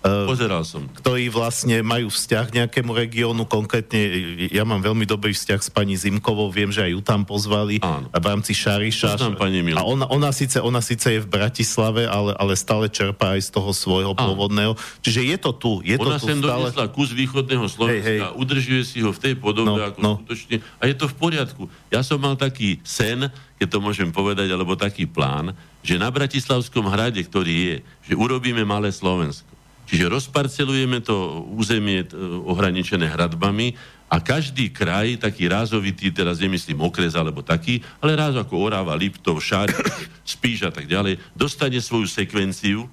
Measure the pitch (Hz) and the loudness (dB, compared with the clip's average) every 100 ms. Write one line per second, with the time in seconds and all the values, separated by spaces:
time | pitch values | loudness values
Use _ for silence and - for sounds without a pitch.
0 | 98 101 98 131 113 90 80 - 69 - | 2 2 2 0 0 0 -4 -8 -12 -2
1 | 131 127 120 113 117 117 127 113 110 117 | 0 0 0 0 0 0 2 2 2 0
2 | 110 - - 110 117 120 120 - 120 113 | 0 -2 0 0 2 0 2 0 0 0
3 | 117 113 117 113 110 107 107 117 104 113 | 0 0 2 0 2 0 2 -2 0 0
4 | 104 92 87 87 90 98 110 101 101 110 | 2 0 -4 -4 -2 0 2 2 2 2
5 | 104 104 104 95 - 98 - - 101 92 | 2 0 0 -2 0 -2 0 0 0 0
6 | 98 101 123 104 104 95 101 101 107 90 | 0 0 0 0 0 0 0 2 0 0
7 | 101 104 98 101 101 104 104 107 92 73 | 2 2 2 -2 0 2 2 0 0 -2
8 | 65 85 92 101 - 104 110 101 110 - | -2 0 0 0 0 0 2 2 0 0
9 | 110 104 117 101 98 92 85 82 92 135 | 0 2 0 0 2 2 2 2 2 0
10 | 131 135 147 127 135 127 113 120 110 117 | 2 2 2 2 2 2 2 0 0 0
11 | 127 110 104 98 107 - 113 - 110 110 | 2 2 0 0 0 0 0 2 2 2
12 | 117 101 101 98 101 92 - 107 107 - | 2 2 0 2 2 0 2 2 2 0
13 | 98 98 98 98 95 107 101 95 95 92 | -2 0 2 2 0 -2 0 -2 2 2
14 | 98 95 113 95 101 104 107 110 - - | 2 2 2 2 2 4 2 0 -6 -4
15 | - 117 127 185 139 - 120 98 85 110 | 0 2 2 0 -2 0 0 0 2 2
16 | 123 147 143 147 139 - 123 131 110 - | 2 0 0 2 2 2 0 0 -2 0
17 | 139 120 131 135 131 131 101 - 117 113 | 0 0 0 0 0 0 0 0 2 2
18 | 107 107 92 117 131 135 127 131 120 120 | 2 0 -2 -4 0 0 2 0 0 0
19 | 110 90 135 127 104 107 110 104 104 95 | 0 0 -2 0 0 2 2 2 -2 0
20 | 104 104 - 117 - 113 - - - 135 | 0 0 -4 -12 -4 -6 -6 -2 -2 0
21 | 147 131 165 156 123 - - - - 110 | -4 0 0 0 -4 -6 -14 -14 -8 -6
22 | 127 147 139 135 135 131 104 87 - - | -2 0 0 0 -2 0 -2 -2 -6 -2
23 | 107 123 135 - - _ 92 104 101 101 | 0 0 -4 -8 -20 _ -2 0 -2 -2
24 | 87 87 101 98 98 92 90 92 101 - | -2 0 0 0 0 0 -2 -2 -2 -2
25 | 82 - 67 73 85 98 - - - 90 | -4 -2 -2 -2 -6 -8 -18 -12 -2 0
26 | 110 131 139 135 - 127 117 120 101 101 | 0 0 -2 -2 0 -2 0 -2 0 0
27 | 117 104 85 98 85 82 87 73 - - | 0 -2 -2 -2 0 0 0 -4 -10 -20
28 | - 87 117 127 123 117 104 104 104 95 | -4 0 2 0 0 0 0 0 -2 0
29 | 95 92 76 71 - - - - - - | 0 0 0 -4 -16 -20 -20 -20 -2 0
30 | - 127 131 147 139 131 135 135 127 123 | 2 0 0 0 0 0 0 2 2 0
31 | 110 101 90 78 85 107 110 113 104 95 | 0 0 0 -6 -8 -4 0 2 2 0
32 | 85 90 92 87 92 90 95 92 87 95 | -2 -6 -6 -4 -2 2 2 2 0 0
33 | 82 76 85 82 98 104 123 120 - - | 0 0 -2 0 0 0 -2 -4 -18 -20
34 | - 87 - 143 139 131 107 - 87 95 | -2 0 2 0 0 -2 -4 -2 0 0
35 | 113 120 107 - 87 98 110 110 98 90 | 0 0 -4 0 0 2 0 0 -2 -2
36 | 95 85 87 85 95 90 - 73 87 - | -2 0 0 0 0 -2 -2 -2 -2 0
37 | 85 85 80 73 - 82 82 120 - - | 0 0 -2 -4 0 0 2 -2 -4 -2
38 | 151 151 151 127 101 87 104 101 90 78 | 0 2 0 0 -2 0 0 0 -2 -2
39 | 98 - - 78 - 98 101 - - - | -2 -2 -2 -2 0 0 0 -2 -4 -6
40 | - - - - 123 107 92 - 73 92 | -12 -14 -12 -4 -2 -2 -4 -6 -2 0
41 | 101 87 - - 143 - 139 123 - 117 | 0 -2 -8 -4 -2 0 -2 -2 -2 -2
42 | 95 - 92 104 98 90 101 104 123 | -2 -2 -2 0 -2 0 0 0 -4